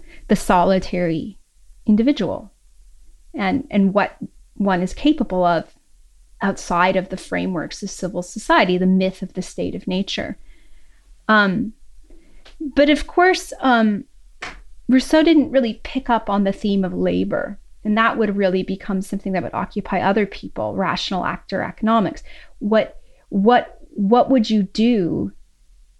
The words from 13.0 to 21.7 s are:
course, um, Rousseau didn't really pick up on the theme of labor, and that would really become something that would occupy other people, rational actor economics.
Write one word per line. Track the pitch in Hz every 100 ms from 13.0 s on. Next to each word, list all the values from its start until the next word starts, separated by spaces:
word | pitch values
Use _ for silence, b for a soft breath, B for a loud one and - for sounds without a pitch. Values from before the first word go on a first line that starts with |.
| -
course, | - 370 359 - -
um, | 262 240 220 202 - - - - - - - - -
Rousseau | 254 - 311
didn't | 320 294 247
really | 254 233 208
pick | - 262 -
up | 226 220
on | 202
the | 196
theme | 196 208 202
of | 185
labor, | 180 185 175 202 - - 202 - -
and | 214 214
that | 226 -
would | 208 196
really | 190 190
become | 185 190 - 190
something | 196 196 196
that | 190
would | -
occupy | - 202 208 - 190
other | 190 208
people, | 196 - - - 107
rational | 185 180 180 - 185 -
actor | - - 185
economics. | -